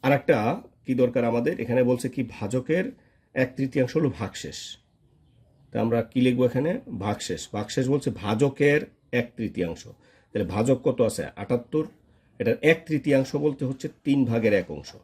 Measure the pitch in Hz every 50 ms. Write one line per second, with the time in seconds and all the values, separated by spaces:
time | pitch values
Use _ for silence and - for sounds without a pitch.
0 | - 131 143 135 - - 156 113 107 117 160 240 - - _ _ _ - 131 120
1 | 127 120 123 131 117 117 113 120 120 143 180 - 113 113 120 131 127 120 127 123
2 | - 127 - 139 127 110 - - 107 101 117 127 123 - 156 180 190 254 - _
3 | _ _ _ _ _ _ _ 135 131 127 - - 135 131 - 147 127 120 - 156
4 | 165 135 - - 113 90 - - - 73 - - - - - - _ _ _ _
5 | _ _ _ _ _ _ _ _ _ _ _ _ _ _ - 113 113 117 117 117
6 | 113 - - 127 123 127 120 127 127 120 - 127 143 165 185 254 - - - 87
7 | 98 107 104 - - - 90 80 - - - 104 104 - - - 127 127 139 143
8 | - 131 107 107 101 101 110 107 143 139 135 - 147 143 143 151 - - _ _
9 | _ _ - 123 117 - _ - 113 95 - - 90 82 82 - - - - _
10 | _ _ _ _ _ _ _ - - 82 90 104 113 131 135 123 - - 123 -
11 | 120 107 - - 76 - - - 101 - 127 120 - _ - 156 156 - - _
12 | _ _ _ _ _ _ _ _ - 117 123 - - - 165 - - - 156 147
13 | - 151 139 135 131 - - 147 147 151 139 139 139 127 135 - - 147 - _
14 | _ 143 139 139 131 113 113 117 110 110 101 95 90 - 80 71 71 - - -